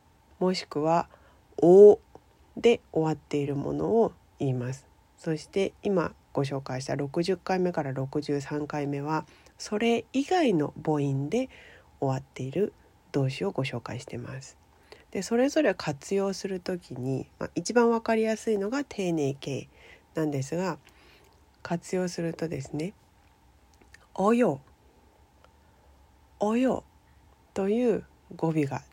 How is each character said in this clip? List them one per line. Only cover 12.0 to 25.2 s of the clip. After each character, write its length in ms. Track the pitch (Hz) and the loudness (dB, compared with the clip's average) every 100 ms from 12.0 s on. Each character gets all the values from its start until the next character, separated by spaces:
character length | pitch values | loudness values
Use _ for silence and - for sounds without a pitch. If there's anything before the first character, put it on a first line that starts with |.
| 135 | -4
わ 80 | 131 | -4
っ 40 | |
て 220 | 135 - | -6 -10
い 80 | 131 | -6
る 220 | 160 214 - _ _ _ | -2 -4 -6 _ _ _
動 180 | 147 135 | -2 -2
詞 160 | 135 196 | -2 -6
を 60 | |
ご 120 | - | -4
紹 160 | 135 120 | -6 -6
介 200 | - 127 | -10 -12
し 60 | - | -12
て 120 | 120 | -12
ま 240 | 135 131 | -12 -14
す。 160 | - - _ _ _ - - | -16 -20 _ _ _ -20 -12
で、 100 | 202 | -10
そ 160 | 180 233 | -2 0
れ 120 | 269 | 2
ぞ 120 | 311 | 2
れ 120 | 277 | 0
活 420 | 190 - 143 - 196 | 0 -4 -8 -4 -2
用 180 | 196 | -2
す 140 | 185 196 | -4 -8
る 120 | 185 | -8
と 180 | 185 185 | -6 -8
き 160 | - | -8
に、 340 | 123 127 135 - _ | -8 -4 -6 -6 _
ま 100 | - | -8
あ、 20 | - | -6
一 180 | 175 | -2
番 160 | 226 233 | 2 2
わ 120 | 233 | 2
か 140 | 226 226 | 0 -2
り 80 | |
や 140 | 220 220 | 0 -4
す 140 | - | -2
い 60 | 208 | -2
の 120 | 202 | -2
が 140 | 269 | -4
定 280 | 285 - 180 | -6 -6 -2
例 220 | 165 139 | 0 -2
形 360 | 139 - 123 - - - - _ - | -4 -8 -10 -10 -20 -20 -20 _ -4
な 100 | 156 | -4
ん 60 | |
で 100 | 139 | -2
す 120 | 131 165 | -4 -4
が、 220 | 185 143 - - - - - _ _ _ | -4 -6 -12 -20 -20 -20 -20 _ _ _
活 320 | - 175 - 185 | -8 -8 -4 -4
用 140 | 180 | -4
す 120 | 175 | -4
る 120 | 165 | -6
と 140 | 165 160 | -6 -6
で 140 | 147 | -6
す 140 | 135 147 | -8 -8
ね、 180 | 175 - _ _ _ _ _ _ _ _ - - _ - | -8 -10 _ _ _ _ _ _ _ _ -20 -20 _ -2
お 180 | 196 | 2
よ、 280 | 240 220 139 - _ _ _ _ _ | 4 2 0 -10 _ _ _ _ _